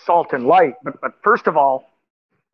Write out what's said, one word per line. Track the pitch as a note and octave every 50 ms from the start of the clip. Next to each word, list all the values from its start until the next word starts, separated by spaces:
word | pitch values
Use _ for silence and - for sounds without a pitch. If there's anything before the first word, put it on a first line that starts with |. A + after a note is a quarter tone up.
| -
salt | - E3+ E3+ D#3+ -
and | - C3+ A#2+
light, | C3 D#3+ D#3 E3 C#3+ - - -
but, | D3+ - -
but | - C3+ - _ -
first | G#3 A#3+ G#3 - G3+
of | E3
all, | D3+ C#3 C#3 C3 C3 - _ _ _ _ _ _ _ _ _ _ _ _ _